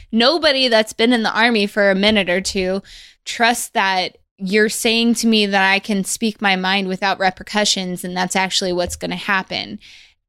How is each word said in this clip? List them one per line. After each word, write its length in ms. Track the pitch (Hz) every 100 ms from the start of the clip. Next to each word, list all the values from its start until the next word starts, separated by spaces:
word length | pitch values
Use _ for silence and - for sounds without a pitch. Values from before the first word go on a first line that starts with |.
| -
nobody 580 | 220 233 330 302 269 262
that's 240 | 220 220
been 180 | - 233
in 120 | 247
the 140 | 214 202
Army 300 | 233 226 202
for 240 | - 202
a 40 | 190
minute 340 | 202 220 180
or 100 | 180
two 420 | 190 202 185 190 - - - _ -
trusts 420 | - 233 240 -
that 480 | 233 196 185 180 - _ _
you're 320 | 190 214 214
saying 460 | - 240 226 233 226
to 120 | 226
me 180 | 220 208
that 220 | 196 190
I 100 | 196
can 260 | - 196 185
speak 360 | - 226 208
my 140 | 202 185
mind 320 | 185 196 185
without 320 | 185 202 185
repercussions, 840 | 185 185 - 208 208 - 185 180 180
and 100 | 180
that's 220 | 185 196
actually 340 | 190 - 190
what's 240 | 175 175 -
gonna 200 | 175 175
happen. 600 | - 190 185 180 101 208 - - - _